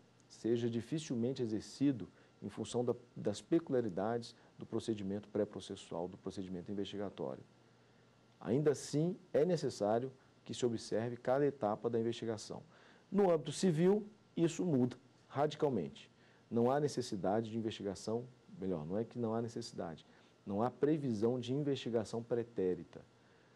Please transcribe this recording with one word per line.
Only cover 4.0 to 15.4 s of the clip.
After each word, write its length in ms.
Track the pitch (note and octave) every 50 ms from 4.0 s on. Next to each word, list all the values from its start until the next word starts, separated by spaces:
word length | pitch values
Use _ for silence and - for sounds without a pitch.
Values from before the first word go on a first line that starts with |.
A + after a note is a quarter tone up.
| F#2 G#2+ A#2 A#2+ A#2 - - - - - - -
do 80 | -
procedimento 600 | - - A2+ - - A2+ G2+ G2+ F#2+ G2 G#2 G#2 -
pré-processual, 800 | - G#2+ G#2 G#2 - - F#2+ - G2+ F#2+ - - F2+ E2+ E2+ F#2
do 100 | F#2 F#2+
procedimento 540 | - G2 F#2 - F#2+ F#2 F#2 F2+ E2+ -
investigatório. 720 | G#2 G2 G2+ F#2+ - G2 G#2 G2 F2+ - E2 C2+ C2 C2 - - - _ _ - - - - _ _ - - - _ _ _ - _ _
Ainda 320 | - - G#2+ C#3 D3+ D3+
assim, 440 | C#3+ B2+ - - - D3 D#3 F3 F3+ - - -
é 140 | - B2+ D3+
necessário 640 | F3+ F3+ D3+ D3+ C3 - - G2+ G2+ A2 A#2+ B2 C3 B2+ - - - _ - _
que 100 | - A#2+
se 120 | - -
observe 520 | A#2+ A2+ A2 - - - G#2 A2+ A#2+ A#2+ A#2
cada 280 | - - B2+ C#3 D3
etapa 440 | C#3+ C3+ - - G#2 G#2+ A2 - A#2+
da 100 | A#2 A#2
investigação. 640 | A2+ A#2 A2+ - - A2+ A2+ G#2+ - - - - - - - - - - - - _ _
No 180 | - F#3+ G3+ F#3
âmbito 220 | E3+ D#3+ D3+ D#3
civil, 560 | C#3+ - - F#3+ D#3+ D3 E3+ F#3 G3+ G#3+ G#3+ - - - _ _ _
isso 300 | - E3+ E3 D#3 - F3+
muda 320 | F#3 D#3 C3 B2 B2 A#2+ - - - - _ - _
radicalmente. 840 | - C3